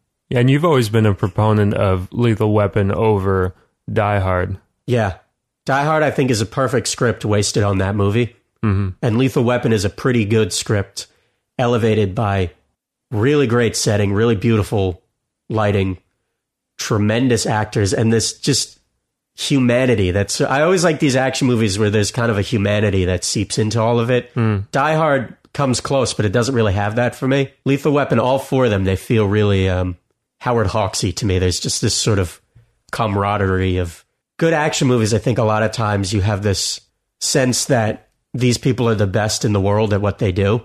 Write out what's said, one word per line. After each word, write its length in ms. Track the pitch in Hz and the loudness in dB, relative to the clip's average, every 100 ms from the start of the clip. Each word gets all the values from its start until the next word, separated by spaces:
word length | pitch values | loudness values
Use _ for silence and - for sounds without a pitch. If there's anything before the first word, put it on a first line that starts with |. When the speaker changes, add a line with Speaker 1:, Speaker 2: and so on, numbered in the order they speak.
| _ _ - | _ _ -4
Speaker 1:
Yeah, 100 | 123 | 0
and 100 | 127 | 2
you've 160 | 147 170 | 2 2
always 240 | 135 107 | 2 2
been 160 | 113 107 | 2 2
a 80 | |
proponent 600 | 98 101 - 110 107 101 104 | 0 -2 0 2 2 2 2
of 340 | 101 92 95 | 0 0 -4
Lethal 400 | 120 120 104 107 | -2 0 2 2
Weapon 400 | 104 101 110 98 | 2 0 0 -2
over 640 | 92 110 101 98 95 92 - _ _ - | 0 2 2 0 0 -2 -6 _ _ -6
Die 280 | 107 104 101 | -2 0 0
Hard. 380 | 95 90 95 95 _ _ - | 0 -2 -2 -8 _ _ -4
Speaker 2:
Yeah. 280 | 120 101 85 _ _ _ _ - | -2 -2 -6 _ _ _ _ -4
Die 180 | 135 147 | 0 0
Hard, 180 | 156 | 0
I 80 | 143 | 0
think, 180 | 156 127 | 0 -2
is 120 | 107 | -2
a 40 | 110 | -2
perfect 440 | 139 127 123 - | -2 -2 -2 -4
script 340 | - 123 - | -2 -2 -2
wasted 400 | 110 104 101 - | -2 0 0 0
on 140 | 101 95 | 0 0
that 180 | 95 104 | -2 0
movie. 400 | 101 113 113 _ _ - 110 | 0 0 -2 _ _ -6 -2
Speaker 1:
Mm-hmm. 240 | 98 95 - | -2 -2 -4
Speaker 2:
And 160 | 120 113 | -2 0
Lethal 260 | 135 143 120 | 0 0 0
Weapon 260 | 123 123 | 0 0
is 140 | 110 98 | 0 -2
a 40 | |
pretty 360 | - 135 120 104 | -2 -2 0 2
good 260 | 110 101 | 2 0
script, 560 | - - 104 - - - _ _ _ _ - | -2 -2 -2 -2 -10 -18 _ _ _ _ -4
elevated 560 | 120 120 110 107 98 | 0 2 2 2 0
by 380 | 101 104 98 87 - _ _ _ _ - | -2 -2 0 -2 -8 _ _ _ _ -8
really 360 | 104 127 147 120 | -2 2 2 2
great 280 | 120 113 - | 2 0 0
setting, 360 | 113 104 101 | 0 0 0
really 240 | 101 117 101 | 2 2 2
beautiful 640 | 117 110 95 107 95 87 _ _ _ _ - | 2 0 0 -2 -2 -4 _ _ _ _ -6
lighting, 480 | 110 104 101 95 90 _ _ _ _ _ _ _ - | -2 0 0 -2 -6 _ _ _ _ _ _ _ -12
tremendous 680 | - 110 104 113 131 113 - | -4 0 0 2 2 0 0
actors, 480 | 107 104 113 98 | -2 -2 -2 0
and 180 | - 110 | 0 2
this 220 | 113 - - | 2 0 -4
just 400 | - 131 - _ _ _ _ _ _ - | -2 -2 -4 _ _ _ _ _ _ -12
humanity. 760 | - 139 120 120 127 104 90 | -2 2 2 2 2 2 2
That's, 300 | 98 98 - | 0 -2 -2
I 200 | - 139 | 0 2
always 200 | 165 190 | 2 2
like 160 | 170 147 | 0 0
these 160 | 147 127 | 0 2
action 320 | 131 - 131 | 0 0 0
movies 320 | 117 107 98 | 2 0 0
where 100 | 104 | 0
there's 220 | 107 101 | 2 0
kind 200 | 123 117 | -2 -2
of 60 | 101 | 0
a 40 | |
humanity 640 | - 107 101 104 107 95 90 | -2 -2 0 0 2 2 0
that 180 | 90 | -2
seeps 340 | - - 98 - | -2 -4 -4 -2
into 220 | 107 117 | -2 0
all 180 | 113 120 | 0 0
of 100 | 117 | 2
it. 220 | 123 - 120 | 0 -2 -2
Speaker 1:
Mm. 340 | 113 101 101 | 0 0 -2
Speaker 2:
Die 240 | 135 151 160 | -2 0 2
Hard 400 | 160 135 104 - _ | 2 0 -2 -14 _
comes 280 | - 135 120 | -2 0 -2
close, 320 | - 135 117 | -2 -2 -2
but 120 | - 107 | -2 0
it 60 | |
doesn't 240 | 117 117 123 | 0 0 0
really 180 | 107 | 2
have 220 | 101 104 113 | 0 0 0
that 200 | 120 - | -2 -2
for 120 | 131 | -2
me. 240 | 139 135 _ 131 | 0 -2 _ -2
Lethal 280 | 139 156 | 0 2
Weapon, 260 | 143 131 120 | 0 2 2
all 200 | 123 135 | 2 0
four 260 | - 131 123 | 0 0 2
of 60 | |
them, 120 | 98 | 2
they 120 | 95 95 | 0 -2
feel 300 | - 113 101 | 0 0 2
really, 420 | 104 104 98 95 | 2 2 2 2
um, 280 | 92 92 90 _ _ _ _ | 0 -4 -6 _ _ _ _
Howard 280 | 127 117 98 | -2 0 0
Hawksy 480 | 110 95 - 98 - | 0 -2 -2 -4 -2
to 100 | 104 | -2
me. 140 | 90 | 2
There's 200 | 90 - | 0 -2
just 220 | - - | -4 -2
this 140 | 110 - | -2 0
sort 240 | 123 101 | 0 0
of 220 | 85 - _ - _ _ - | -2 -8 _ -20 _ _ -14
camaraderie 880 | - 110 101 101 104 98 92 92 92 | -6 -2 -2 -2 0 0 0 0 -2
of 260 | 87 - _ _ _ - | -4 -8 _ _ _ -2
good 160 | 165 | 0
action 340 | 160 156 - 139 | 0 -2 0 2
movies. 260 | 123 107 | 2 2
I 40 | 110 | 0
think 200 | 135 120 | 0 0
a 60 | |
lot 200 | 110 107 | 0 0
of 80 | 110 | -2
times 420 | - 107 101 95 | -2 -2 -2 -2
you 80 | 104 | -2
have 220 | 104 101 | 0 -2
this 380 | 104 92 - - _ _ _ - | -2 -2 -4 -8 _ _ _ -10
sense 440 | - 147 127 117 - | -2 0 0 0 0
that 440 | 123 107 - _ _ _ | 0 0 -4 _ _ _
these 240 | 117 123 113 | -2 0 0
people 320 | 135 123 117 | -2 0 0
are 60 | 104 | 0
the 120 | 101 | 0
best 380 | 104 107 - 123 | 0 -2 -2 0
in 80 | |
the 80 | 101 | 0
world 320 | 98 107 110 | 2 0 2
at 80 | 101 | 0
what 160 | 101 - | 0 -2
they 120 | 101 | -2
do. 320 | 92 98 113 | 0 0 0